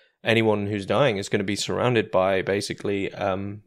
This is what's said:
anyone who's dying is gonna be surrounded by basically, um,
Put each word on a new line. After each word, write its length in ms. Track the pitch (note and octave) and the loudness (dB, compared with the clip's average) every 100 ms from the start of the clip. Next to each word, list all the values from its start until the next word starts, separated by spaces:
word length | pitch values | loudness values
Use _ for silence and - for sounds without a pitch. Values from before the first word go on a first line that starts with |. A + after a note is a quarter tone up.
| _ _ | _ _
anyone 440 | A2+ A2+ A2 G#2+ G2+ | 0 4 4 2 0
who's 200 | G#2 F#2+ | -4 -2
dying 320 | G#2+ C#3 G2 | 2 2 0
is 100 | G2+ | -2
gonna 160 | G#2+ | -2
be 120 | G2+ G2+ | -2 -4
surrounded 540 | - F#2+ A#2 A#2 F#2+ | -2 0 2 2 2
by 300 | F#2+ F#2 F#2+ | 2 2 2
basically, 720 | F#2 G2+ - - G#2 G2 F#2+ | 0 -2 -2 -6 -4 -2 -4
um, 500 | - G2+ F#2+ G2+ G#2 | -4 -2 -2 -6 -10